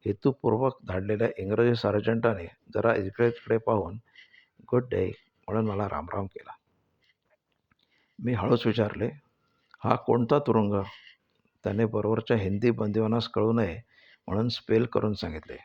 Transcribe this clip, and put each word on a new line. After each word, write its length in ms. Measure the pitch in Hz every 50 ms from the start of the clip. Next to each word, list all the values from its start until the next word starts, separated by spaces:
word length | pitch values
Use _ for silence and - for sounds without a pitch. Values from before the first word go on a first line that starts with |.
| _
हेतुपूर्वक 720 | 107 101 - - 143 131 _ - 120 110 110 131 135 - - - 95
धाडलेल्या 400 | 92 92 98 101 107 104 117 113 - -
इंग्रजी 380 | 95 95 107 110 117 120 120
सार्जंटाने 680 | 113 - 107 101 104 98 110 113 117 - 117 113 92 - - - _ _ _ -
जरा 220 | 98 - 113 113
इकडे 340 | 110 95 95 95 - 120 117
तिकडे 280 | 117 - - - 113 113
पाहून 400 | 113 - 117 104 92 - 101 113 _ _ _ - - _ _ - _ _ _ _ - -
"गुड 160 | - 123 127 123
डे" 180 | - 95 92 92 - - _ _ _ _ _ -
म्हणून 200 | 101 110 110 110
मला 180 | 101 98 104
रामराम 400 | 98 - - - 87 95 98 101
केला. 260 | 95 _ - - - - _ _ _ _ _ _ _ _ _ _ _ _ _ _ _ _ _ _ _ _ _ _ _ _ _ _ _ _ _ _ _ _ - 143
मी 100 | 120 123
हळूच 340 | 110 - - 120 113 - 117
विचारले, 420 | 107 - 107 104 - 98 101 127 147 - _ _ _ _ _ _ _ _ _ _ - _ -
"हा 120 | - 120
कोणता 440 | 117 - - 117 120 123 113 143 147
तुरुंग?" 440 | 143 - 113 113 107 101 101 101 98 95 - - - - - _ _ _ _ _ _ _ _ _ _
त्याने 220 | 101 98 104 117
बरोबरच्या 520 | 107 110 107 104 104 113 113 110 - 123 113
हिंदी 340 | 95 92 98 101 113 120
बंदिवानास 560 | 113 117 110 104 101 110 110 107 113 120 - -
कळू 260 | - 107 104 110 113
नये 280 | 117 110 92 82 104 - _ _ _ _ _ - _ _ -
म्हणून 220 | 92 104 113 123
स्पेल 360 | 117 - - - 113 110 117
करून 280 | 113 - 110 107 107 104
सांगितले 440 | - - 87 80 78 - - 64 -